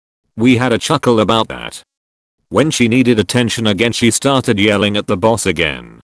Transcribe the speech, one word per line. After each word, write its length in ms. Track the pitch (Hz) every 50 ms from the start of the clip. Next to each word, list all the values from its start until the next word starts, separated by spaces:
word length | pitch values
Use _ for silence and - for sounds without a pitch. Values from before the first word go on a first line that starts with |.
| _ _ _ _ _ _ _
We 220 | 113 117 127 123
had 140 | 113 127 123
a 60 | 113
chuckle 420 | 104 - - 160 135 - 127 117 110
about 300 | 107 92 113 113 113 -
that. 340 | 127 123 117 - - - - _ _ _ _ _ _ _ _ _ _ _ _ -
When 220 | - 107 139 156
she 160 | - - 120
needed 320 | 113 117 131 123 123 120 107
attention 480 | 101 - - 123 120 107 - - 110
again, 240 | 107 104 90 117 117
she 180 | 107 - 123 113
started 480 | - - - 139 139 131 - 135 110
yelling 380 | 95 101 107 101 98 101 104 104
at 120 | 104 -
the 100 | - 104
boss 280 | 92 98 110 117 107 -
again, 540 | 95 82 80 82 76 65 62 58 57 57 57